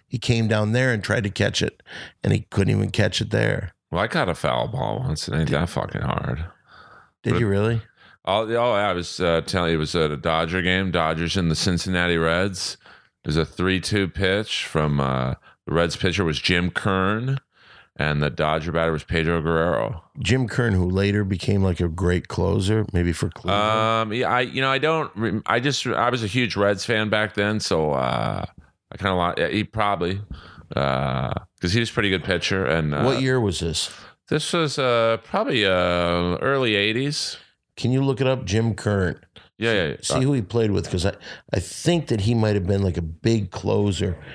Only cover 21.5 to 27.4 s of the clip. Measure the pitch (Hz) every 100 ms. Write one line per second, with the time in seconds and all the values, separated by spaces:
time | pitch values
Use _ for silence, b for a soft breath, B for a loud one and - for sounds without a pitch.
21.5 | 101 95 87 87 82 92 90 - - 90
22.5 | 98 95 110 101 90 87 82 85 - 87
23.5 | 101 107 110 110 113 110 113 92 120 127
24.5 | 131 135 135 151 160 131 101 113 104 -
25.5 | 117 139 131 127 85 120 123 107 120 117
26.5 | 98 101 101 - 110 107 107 107 -